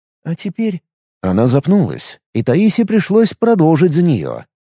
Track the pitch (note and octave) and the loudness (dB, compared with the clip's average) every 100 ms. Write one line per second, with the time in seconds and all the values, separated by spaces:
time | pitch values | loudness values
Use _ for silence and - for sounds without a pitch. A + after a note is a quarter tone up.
0 | _ _ D#3 E3 G3+ G3 A3 F3+ _ _ | _ _ -10 -8 -8 -4 -4 -4 _ _
1 | _ _ F#2 F#2+ B2 C#3 D#3 G3+ A2 A#1+ | _ _ -2 0 2 2 2 0 0 -6
2 | - - _ A2+ A#2+ D3 G#3+ - G#3+ G#3+ | -14 -18 _ -4 0 2 2 0 0 0
3 | - G#3+ A3+ - A#3 G#3+ D#3 D#3 F3+ D3+ | 0 2 0 0 0 2 4 4 2 2
4 | F3 A2+ C2+ A#1 - _ _ | 0 0 -4 -10 -14 _ _